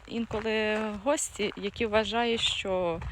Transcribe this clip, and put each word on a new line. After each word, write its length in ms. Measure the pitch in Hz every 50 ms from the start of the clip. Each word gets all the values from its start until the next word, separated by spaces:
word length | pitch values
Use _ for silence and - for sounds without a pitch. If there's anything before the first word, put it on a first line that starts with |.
| -
інколи 720 | - - 233 226 - 220 208 214 220 214 220 214 214 214 214 220 214 208 202 202
гості, 480 | 277 302 311 - - - - 208 190 -
які 300 | - 190 202 - - 240
вважають, 540 | 214 208 220 214 202 220 233 240 233 226 226
що 600 | - - - - - 196 185 185 180 170 160 170 - -